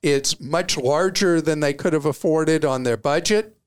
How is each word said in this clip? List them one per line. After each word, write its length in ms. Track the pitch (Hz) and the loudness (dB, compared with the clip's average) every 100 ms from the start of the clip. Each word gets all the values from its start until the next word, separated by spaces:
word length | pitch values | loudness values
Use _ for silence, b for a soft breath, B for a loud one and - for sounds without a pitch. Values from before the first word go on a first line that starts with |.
It's 360 | 170 143 139 - | 2 0 0 -6
much 400 | - 160 185 - | -4 -4 -2 -2
larger 600 | 127 147 185 185 196 170 | 0 2 0 0 2 2
than 200 | 156 151 | 0 0
they 160 | 147 143 | 0 0
could 180 | 185 | 0
have 140 | 156 147 | 0 -2
afforded 580 | 139 165 160 160 160 151 | -2 0 2 2 2 2
on 160 | 131 | 0
their 160 | 127 113 | -2 -2
budget. 580 | 143 151 175 214 214 _ | 0 0 2 0 -2 _